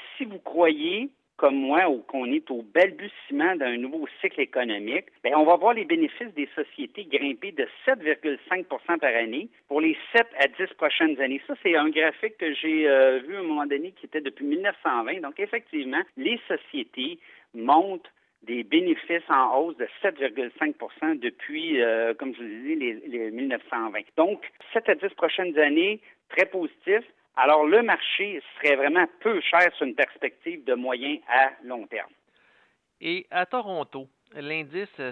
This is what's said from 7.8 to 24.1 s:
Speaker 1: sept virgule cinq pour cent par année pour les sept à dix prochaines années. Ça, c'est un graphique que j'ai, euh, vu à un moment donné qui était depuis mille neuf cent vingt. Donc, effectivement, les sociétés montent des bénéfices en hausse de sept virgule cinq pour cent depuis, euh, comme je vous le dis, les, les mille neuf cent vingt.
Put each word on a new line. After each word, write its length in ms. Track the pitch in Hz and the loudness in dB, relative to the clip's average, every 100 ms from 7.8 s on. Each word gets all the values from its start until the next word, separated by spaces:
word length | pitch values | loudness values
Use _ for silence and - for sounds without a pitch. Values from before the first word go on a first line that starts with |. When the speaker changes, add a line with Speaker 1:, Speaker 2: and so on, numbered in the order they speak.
Speaker 1:
sept 160 | - 254 | -2 0
virgule 380 | 151 147 151 131 - | 0 -2 -2 -6 -6
cinq 160 | 185 175 | -6 -6
pour 120 | 131 - | -8 -4
cent 100 | 165 | 0
par 180 | 139 | 2
année 360 | 117 113 131 226 _ - | 2 -2 -4 -8 _ -4
pour 140 | 143 | 0
les 160 | 160 - - | 0 0 2
sept 140 | 233 - 139 | 2 2 0
à 100 | 143 | -2
dix 240 | - 185 - | 0 -8 -2
prochaines 420 | 151 - 160 135 | -2 2 0 0
années. 220 | 131 139 - | -2 -4 -6
Ça, 60 | 277 | -4
c'est 140 | 185 160 | 0 2
un 140 | 156 | 2
graphique 480 | 156 156 - 220 - | 2 0 0 -8 -4
que 160 | 160 | -6
j'ai, 340 | 139 160 156 151 | -4 -2 2 4
euh, 300 | 135 131 131 | 6 6 4
vu 180 | 139 196 | -4 -8
à 40 | |
un 20 | |
moment 240 | 170 151 143 | -4 -2 -2
donné 260 | 143 180 | -2 -4
qui 140 | - - | -12 -8
était 160 | 156 | -6
depuis 240 | 139 - 143 | -6 -6 -4
mille 160 | 151 | 0
neuf 140 | 202 196 | -2 -2
cent 220 | 156 123 | -2 -2
vingt. 160 | 113 180 | -2 -6
Donc, 180 | 143 165 | -8 -8
effectivement, 640 | 202 233 - 156 131 147 185 - | -6 -6 -6 -6 -4 -4 -4 -4
les 240 | 151 233 - | -4 -4 -4
sociétés 680 | 160 - 139 - 131 139 170 - - _ | -6 -6 -8 -8 -8 -8 -8 -18 -20 _
montent 580 | 117 120 156 196 180 - _ _ _ | -6 4 4 4 -6 -12 _ _ _
des 200 | - 120 | -8 -6
bénéfices 680 | 107 156 180 156 - 170 - | 2 2 2 -2 0 -4 2
en 300 | 139 123 131 | 2 4 2
hausse 180 | 170 131 | 0 -4
de 120 | 113 - | -8 -2
sept 160 | 202 156 | -4 -2
virgule 340 | 135 110 120 - | -4 -2 -8 -2
cinq 180 | 151 - | -4 -4
pour 160 | 107 - | -10 -6
cent 160 | 156 151 | -4 -2
depuis, 640 | 117 - - 151 165 139 | -4 -6 -10 -8 -2 2
euh, 320 | 117 113 117 | 2 2 0
comme 180 | 113 135 | -2 -6
je 60 | 117 | -10
vous 60 | |
le 180 | 113 110 | -12 -10
dis, 120 | 135 160 | -6 -4
les, 180 | 123 110 147 | -4 -6 -8
les 220 | 120 110 | -6 -6
mille 160 | 113 135 | -6 -4
neuf 140 | 117 - | -4 -6
cent 220 | 120 113 | -6 -4
vingt. 140 | 104 - | -6 -8